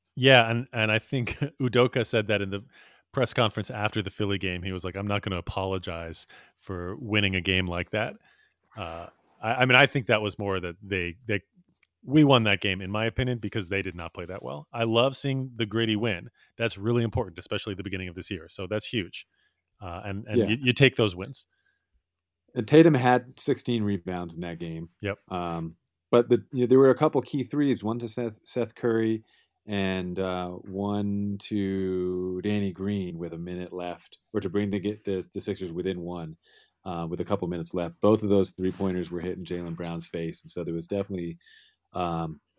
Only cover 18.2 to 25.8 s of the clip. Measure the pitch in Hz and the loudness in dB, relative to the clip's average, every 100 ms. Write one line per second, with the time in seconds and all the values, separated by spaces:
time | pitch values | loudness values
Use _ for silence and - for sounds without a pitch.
18.2 | - 90 80 - 92 107 - 117 85 - | -8 -8 -10 -10 -6 -6 -4 -4 -6 -10
19.2 | - _ _ _ _ - 92 87 104 98 | -20 _ _ _ _ -16 -12 -10 -8 -10
20.2 | 107 113 101 117 127 120 135 - 110 90 | -2 2 2 2 2 6 6 6 0 0
21.2 | 92 - - _ _ _ _ _ _ _ | -10 -12 -18 _ _ _ _ _ _ _
22.2 | _ _ _ - 110 151 165 143 123 123 | _ _ _ -6 6 10 10 8 6 4
23.2 | 120 - - 135 - 120 104 98 92 90 | 0 -6 -4 -2 0 0 0 -2 -4 -6
24.2 | 87 82 87 85 85 82 85 - 101 101 | -8 -8 -8 -8 -8 -8 -12 -8 -6 -6
25.2 | - 90 87 85 82 - | -6 -6 -4 -4 -8 -12